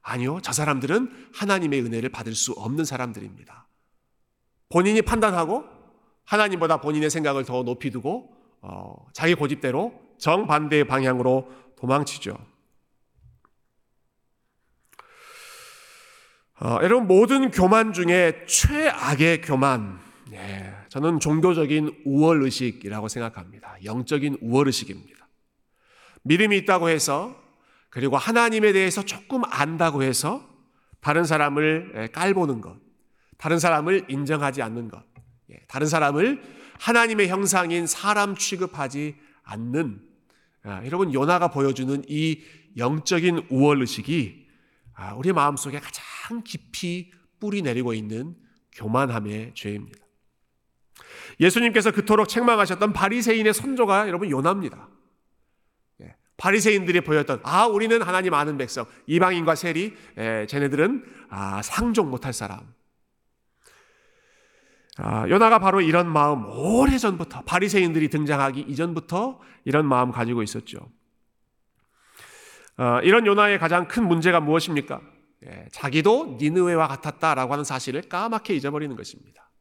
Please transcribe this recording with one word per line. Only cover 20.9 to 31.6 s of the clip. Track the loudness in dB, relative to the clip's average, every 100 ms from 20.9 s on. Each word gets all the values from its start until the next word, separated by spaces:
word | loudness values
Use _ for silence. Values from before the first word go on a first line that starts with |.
| -4 0 0
종교적인 | 2 4 4 2 0 0 -2 -4 0
우월의식이라고 | 4 6 6 2 0 -6 -6 -10 -8 -8
생각합니다. | -8 -8 -10 -18 -20 -20 -16 -8
영적인 | -8 -2 -2 -2 -4
우월의식입니다. | 0 2 2 0 -6 -14 -18 _ _ _ _ _ _ _ _ _ _ _
믿음이 | 0 4 4 2
있다고 | 2 2 2
해서, | 0 0 -4 -6 -14 _ _ _ _ _
그리고 | -4 0 0
하나님에 | 2 2 2 4 4
대해서 | 4 2 -2 -6
조금 | -10 -6 -4 -4
안다고 | -2 -2 0 0 0
해서 | -2 0 -4 -6 -12 _ _ _ _ _
다른 | -2 0
사람을, | 2 2 0 2